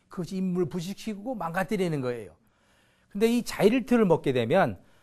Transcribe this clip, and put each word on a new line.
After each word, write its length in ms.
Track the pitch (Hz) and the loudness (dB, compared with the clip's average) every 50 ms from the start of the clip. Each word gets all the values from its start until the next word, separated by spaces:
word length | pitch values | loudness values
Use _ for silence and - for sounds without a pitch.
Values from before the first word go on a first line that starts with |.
| _ _ | _ _
그것이 280 | - 185 170 - 190 | -10 -10 -8 -6 -4
인물 320 | 190 190 185 175 185 175 - | -4 -2 -2 0 0 -2 -2
부식시키고 680 | - 170 160 190 196 - - 220 208 196 202 262 254 | -4 -6 -6 -8 -10 -8 -8 -10 -10 -8 -8 -8 -6
망가뜨리는 680 | 196 170 165 165 190 190 - 220 185 185 170 156 139 | -6 -6 -4 -2 -2 -2 0 0 0 0 0 -2 -2
거예요. 360 | 127 123 120 117 101 80 - _ _ _ _ _ _ _ _ _ _ _ _ _ _ _ | -2 -4 -4 -6 -10 -14 -18 _ _ _ _ _ _ _ _ _ _ _ _ _ _ _
근데 180 | - 202 226 | -2 0 2
이 160 | 233 240 240 | 2 2 0
자일리톨을 640 | - - - - 175 214 247 269 202 - 247 233 214 | -2 -2 0 4 4 4 4 2 2 2 4 4 6
먹게 280 | 175 156 - - 147 | 4 4 2 2 0
되면 460 | 123 123 113 113 160 190 170 120 95 - - _ _ _ | 0 0 0 2 2 2 2 2 -2 -6 -12 _ _ _